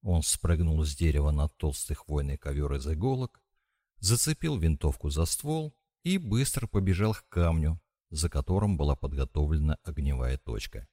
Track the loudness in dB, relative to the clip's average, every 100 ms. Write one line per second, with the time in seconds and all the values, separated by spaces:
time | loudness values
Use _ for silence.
0 | 2 0 0 -2 0 2 2 2 0 0
1 | 2 2 2 2 0 _ -4 -4 -6 -8
2 | -4 -4 -2 -4 -4 -2 -2 -2 -2 -2
3 | 0 -2 -4 _ _ _ _ _ _ _
4 | 2 2 2 -2 -2 0 2 2 0 0
5 | -4 0 0 -2 -2 -4 -4 _ _ _
6 | -2 -2 2 0 2 -2 -2 0 2 2
7 | 2 0 _ 0 2 4 2 -2 _ _
8 | _ -4 -2 -2 0 2 2 2 2 0
9 | -2 -2 -2 0 0 2 2 0 -4 -4
10 | -2 0 -2 -4 -6 -8 -8 -12 -16